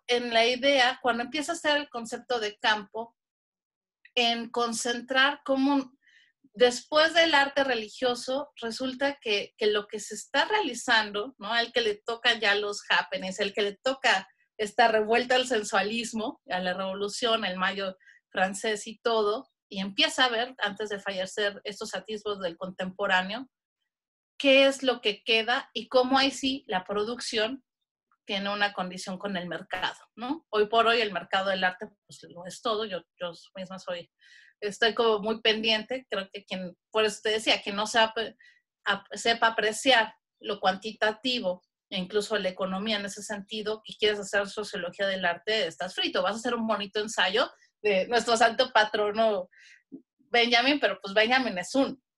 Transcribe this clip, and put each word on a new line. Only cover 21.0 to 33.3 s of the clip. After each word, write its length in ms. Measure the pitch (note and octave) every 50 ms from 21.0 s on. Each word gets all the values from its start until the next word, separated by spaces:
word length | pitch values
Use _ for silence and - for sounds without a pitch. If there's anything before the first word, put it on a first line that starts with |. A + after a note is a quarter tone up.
| - G3+ G3 F#3 F#3+ F#3 - - G#3 G3+ G3 G3 -
estos 320 | G#3+ G3+ - A3+ A3 -
atisbos 460 | F#3 - - A3 G#3 - G#3+ G#3 G3
del 160 | F#3+ E3+ E3 -
contemporáneo, 920 | F#3 F#3 F#3 - F#3 F#3 F#3 - G3+ G3 F#3+ F#3 F#3 F#3+ G#3 A#3+ C4+ - _ _ _ _ _ _ _ _ _ _ _ _ _ _ _ _ _ _
qué 280 | - C#4 C4+ C4+ C#4
es 180 | C4+ C4+ C4 C4+
lo 160 | B3+ A#3+ A#3+
que 240 | - A3 G3+ - _
queda 460 | - A3+ A3+ A3 A3+ B3 C4+ - - _
y 140 | A#3+ A3 -
cómo 300 | - B3+ B3+ B3+ C4 C4+
ahí 140 | C4+ C#4
sí 340 | C4+ - - C4+ C4 C#4 - -
la 160 | G3+ F#3 F3+
producción 800 | - G3+ G#3 G#3 A3 B3 A#3 - - - A3 G#3+ A3+ C4+ C4+ - _ _ _ _ _ _ _ _ _ _ _ _
tiene 300 | - G#3 F#3+ G3 G3+ G3+
una 180 | G#3 G3+ G3+
condición 460 | G3+ - F3+ F3+ F3+ F3+ - G3 F#3 F3+
con 180 | - G3+ G3
el 120 | F3 F3+ F3
mercado, 500 | D#3+ E3 - - - F#3 F3+ - - - - _ _
¿no? 300 | - A3+ B3 D4+ E4 - _
Hoy 160 | - G#3+ G#3+ G#3
por 180 | A#3 A3+ A3+
hoy 160 | A3+ A#3 A#3+
el 100 | A3+ G#3
mercado 380 | F#3+ E3+ - - - F#3+ F#3+ G3
del 140 | F#3+ F#3+ F#3
arte, 240 | F#3 F#3 - G#3+ G#3 - _ _
pues, 160 | _ D3+ - - E3
lo 160 | E3+ E3+ F3+
es 160 | F#3 F3 -
todo. 240 | - B3 G#3+ G#3 A3
Yo, 160 | G#3+ F#3+ E3+ - _ _ _
yo 140 | F3+ F3